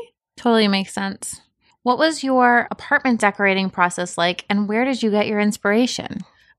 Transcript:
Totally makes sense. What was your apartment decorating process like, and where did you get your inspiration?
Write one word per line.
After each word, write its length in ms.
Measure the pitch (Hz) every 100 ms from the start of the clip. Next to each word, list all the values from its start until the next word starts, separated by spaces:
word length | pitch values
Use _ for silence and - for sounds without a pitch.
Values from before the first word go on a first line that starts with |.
| 480 _ _ -
Totally 320 | 240 226 214
makes 240 | 196 190
sense. 480 | - 196 - - - _ _ _ _
What 160 | 240 247
was 240 | 320 302
your 460 | 269 254 247 240 -
apartment 480 | - - 285 269 226
decorating 520 | 208 196 196 190 190
process 460 | - 180 180 175 -
like, 280 | 175 180 -
and 200 | 202 202
where 160 | 214
did 180 | 262 247
you 80 | 220
get 160 | 208 208
your 140 | 214
inspiration? 800 | 208 208 202 214 247 - - - - _ _